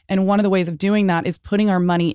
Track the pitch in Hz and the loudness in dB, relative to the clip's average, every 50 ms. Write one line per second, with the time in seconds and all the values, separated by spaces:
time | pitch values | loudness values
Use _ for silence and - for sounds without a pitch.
0 | _ - 196 190 190 190 202 202 208 196 190 185 180 170 165 147 190 196 208 214 | _ -4 -2 0 0 2 2 2 2 2 0 0 0 -2 -4 -4 -2 0 0 2
1 | 202 190 170 165 - 185 170 - - - 202 202 214 208 190 180 180 180 175 170 | 2 2 0 0 -2 -4 -6 -8 -6 -4 -2 0 2 2 2 2 2 0 0 0
2 | 170 - | 0 -2